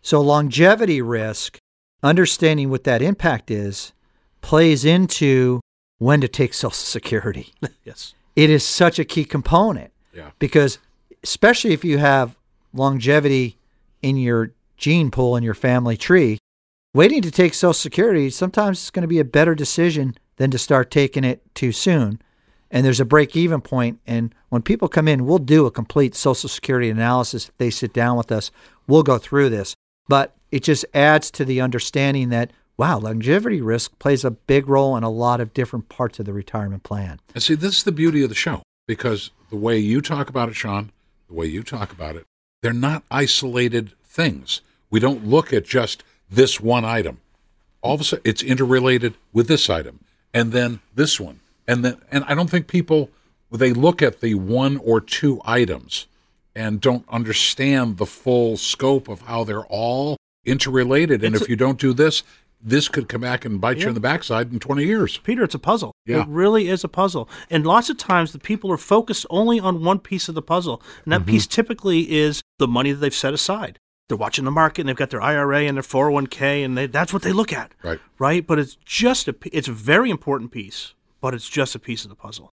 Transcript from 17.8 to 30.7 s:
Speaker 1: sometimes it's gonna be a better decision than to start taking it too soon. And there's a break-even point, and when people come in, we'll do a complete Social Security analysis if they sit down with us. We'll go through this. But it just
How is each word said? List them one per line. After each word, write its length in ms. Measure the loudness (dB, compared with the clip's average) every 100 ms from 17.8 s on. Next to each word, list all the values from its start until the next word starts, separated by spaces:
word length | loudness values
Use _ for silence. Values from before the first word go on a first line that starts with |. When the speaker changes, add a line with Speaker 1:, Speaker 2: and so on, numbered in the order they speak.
| -2 0 2 2 0
Speaker 1:
sometimes 480 | -2 -4 0 -2 -2
it's 100 | -6
gonna 160 | -6 0
be 140 | 0
a 40 |
better 300 | 2 4 4
decision 600 | 2 -2 0 0 0 -4 -6 _ _
than 140 | -2
to 80 | -2
start 320 | 2 2 4
taking 340 | 2 2 0
it 180 | -2 -2 _
too 180 | -4 -4
soon. 480 | 0 2 2 2 -4 _ _ _ _ _
And 140 | 2
there's 160 | 2 2
a 40 |
break-even 560 | 6 6 4 2 0 0
point, 400 | -2 -2 -2 -4 -4
and 280 | -4 -4 _ _
when 140 | -4
people 260 | 0 0 2
come 180 | 2 2
in, 200 | 2 2
we'll 120 | 0
do 260 | 4 4 4
a 40 |
complete 440 | 0 -4 0 0 0
Social 320 | -2 0 -4
Security 420 | -8 -2 0 0
analysis 580 | 0 2 0 0 -6 -10
if 60 | _
they 120 | -4
sit 220 | -2 -4
down 240 | 0 0 0
with 160 | -2
us. 180 | -4 -6 _ -20 _ 4
We'll 140 | 4
go 140 | 6 0
through 320 | 0 0 2
this. 240 | 0 -6 -12 _ _ 0
But 260 | 0 0 _ _
it 120 | -4
just 200 | 0